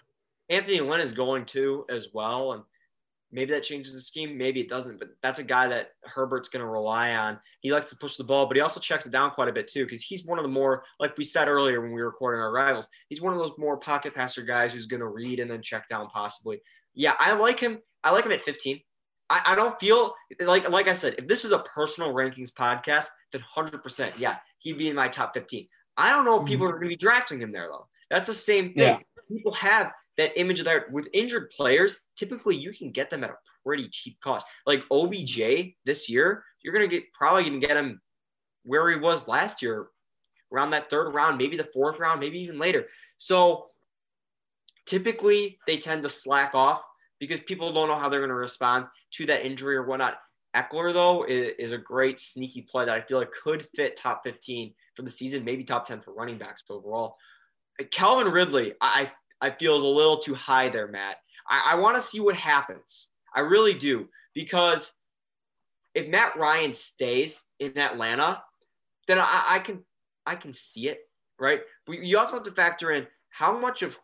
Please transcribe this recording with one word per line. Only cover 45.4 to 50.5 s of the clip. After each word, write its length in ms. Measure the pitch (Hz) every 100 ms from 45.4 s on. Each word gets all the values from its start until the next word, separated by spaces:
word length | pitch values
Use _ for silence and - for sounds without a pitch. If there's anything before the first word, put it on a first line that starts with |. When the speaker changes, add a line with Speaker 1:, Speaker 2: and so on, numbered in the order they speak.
| 202 196 -
Speaker 1:
they 100 | 156
tend 260 | 160 156
to 60 | 143
slack 440 | - 131 139 139
off 300 | 190 135 - - _ _ _
because 200 | 139 160
people 320 | - 185 165
don't 160 | 156 156
know 80 | 151
how 140 | 143
they're 100 | 139
gonna 140 | 135
respond 540 | 123 123 - 123 127 127 _ _
to 140 | - 151
that 180 | 147 131
injury 320 | 131 139 135
or 80 | 127
whatnot. 340 | 131 123 - - _ _